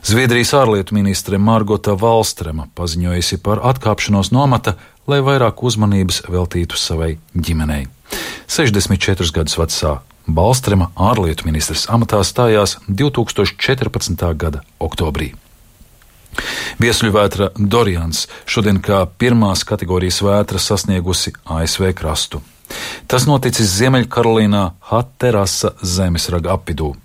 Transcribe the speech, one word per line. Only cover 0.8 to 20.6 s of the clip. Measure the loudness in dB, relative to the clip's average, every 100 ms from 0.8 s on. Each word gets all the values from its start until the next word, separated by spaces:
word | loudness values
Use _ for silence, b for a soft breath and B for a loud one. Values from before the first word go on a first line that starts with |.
| 0
ministre | 0 2 0 -2 2
Margota | 4 4 2 0 0 2
Valstrema | 4 4 2 -4 -8 -8 -10 -8
paziņojusi | -4 -2 -2 0 -2 -2
par | -2 0
atkāpšanos | 0 0 0 0 2 2 4
no | 2
amata, | 4 2 0 -4 B B -2
lai | 0
vairāk | 2 2 2 0
uzmanības | -2 2 2 2 0 -2 -2
veltītu | -2 -2 -2 -4 -4
savai | -4 -2 -2 -4 _
ģimenei. | -4 -2 -2 -2 -4 -6 -14 B B B B B
Sešdesmit | 0 2 2 0 0
četrus | 0 0 0
gadus | -2 -2 -2
vecā | -2 0 -2 -4 -8 -12 -4
Valstrema | 2 2 2 2 2 0
ārlietu | 0 0 2 0 -2 -2
ministres | -2 -2 -4 0
amatā | 0 2 0
stājās | 0 2 4 4 2 -2 -6
divtūkstoš | -2 0 0 -4 -2 -2 -2
četrpadsmitā | -2 0 -2 -4 -4 -2 -2 -2
gada | -4 -6 -12 _
oktobrī. | -8 -4 -4 -2 -6 -10 _ -20 -20 _ -20 _ -20 _ -12 B B B B B
Viesļuvētra | 0 2 2 2 2 0 -2 0
Dorians | 0 2 2 0 -4 -6 -8 B -4
šodien | 0 2 2
kā | 2 2 0
pirmās | 0 2 4 2 0 -4
kategorijas | -6 -2 0 0 0
vētra | 2 2 2 -2